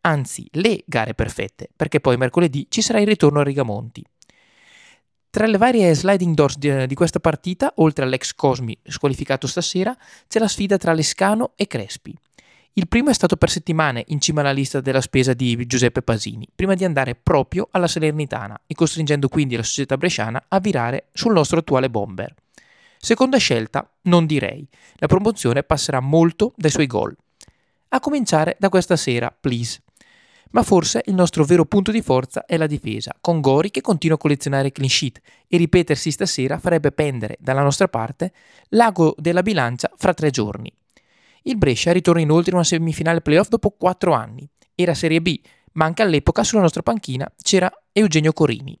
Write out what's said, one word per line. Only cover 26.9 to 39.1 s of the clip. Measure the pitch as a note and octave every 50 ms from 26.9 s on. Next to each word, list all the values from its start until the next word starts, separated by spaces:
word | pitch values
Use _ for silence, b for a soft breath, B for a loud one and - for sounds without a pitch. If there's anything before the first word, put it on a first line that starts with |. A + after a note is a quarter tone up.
| A#2+ G#2+ - - - _ _ _ _ _ b b b b b b b b b b
A | - C4
cominciare | - D4 C#4+ D4 A#3 - - D#3 D#3 E3+ - _
da | G3 G3
questa | F#3+ F#3 E3+ - F3+
sera, | D3+ - - A#2+ A#2+ A#2+ - - _
please. | _ C#3 B2 A#2 A#2+ A#2 - - _ _ b b b b b b b b b b b b
Ma | - A#3
forse | A#3 - G#3 F3+ D#3+ - - A#3 -
il | - F#3+
nostro | F#3 F3+ E3 - - D3+
vero | C#3 F3 F3 D#3+
punto | - - G3+ F#3+ G#3+
di | G#3+ A3+
forza | A3 - C3 B2+ B2+ - - - -
è | _ E3+ D#3+
la | D#3+
difesa, | D3+ D3 C#3+ - A2 A2 A2 - - - _
con | _ - E3+ D#3+
Gori | C#3+ C3+ C3+ C#3+ E3 G#3
che | _ C4+
continua | - - G3+ D3+ - D#3+ D#3+
a | D3+
collezionare | - D3 D3 C3+ - C#3 C#3 C#3 C3+ C#3
clean | C3+ - C#3 C3
sheet | A#2+ - - B2+ - - b b b b b b
e | -
ripetersi | F3 E3+ D#3 - F3+ E3+ - D#3 - - D#3+
stasera | C#3+ - - - - - B2+ C3+ - D#3
farebbe | - F3+ F3 D#3+ D3 D3
pendere | - - D#3 D3 C3 A#2+ A2 G#2+ - -
dalla | - C3 C3 C3+
nostra | C#3+ C#3+ C#3 - G3 F#3
parte | - A#2 A2+ A#2 C3+ _ E3 F#3 b b b b b b b b
l'ago | - A3 A#3 A3+ F#3+ F3 E3 D#3